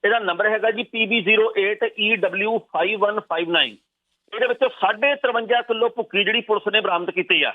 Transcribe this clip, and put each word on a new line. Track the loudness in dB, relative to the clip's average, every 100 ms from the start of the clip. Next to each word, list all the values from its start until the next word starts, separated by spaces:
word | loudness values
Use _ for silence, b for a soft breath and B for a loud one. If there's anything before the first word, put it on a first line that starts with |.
ਇਹਦਾ | 2 0
ਨੰਬਰ | 0 0 0
ਹੈਗਾ | 2 0
ਜੀ | -2
ਪੀ | -6 -2 0
ਬੀ | 0
ਜ਼ੀਰੋ | 2 4 2 2
ਏਟ | -2 0 -4 -2
ਈ | -2 0
ਡਬਲਿਊ | -2 -2 -2 -4
ਫਾਈਵ | -4 -2 -2 0
ਵਨ | 0 -2
ਫਾਈਵ | -4 -4 -2
ਨਾਈਨ। | 0 0 -2 _ _ _ _ _
ਇਹਦੇ | -4 -2
ਵਿੱਚੋਂ | 2 0 2
ਸਾਢੇ | -2 2 0
ਤਰਵੰਜਾ | 0 -2 -4 0 -2
ਕਿਲੋ | 0 0 0
ਭੁੱਕੀ | -2 -4 0
ਜਿਹੜੀ, | 0 0
ਪੁਲਿਸ | 0 -2 0
ਨੇ | 0
ਬਰਾਮਦ | 0 -2 -2
ਕੀਤੀ | -4 0 0
ਆ। | 0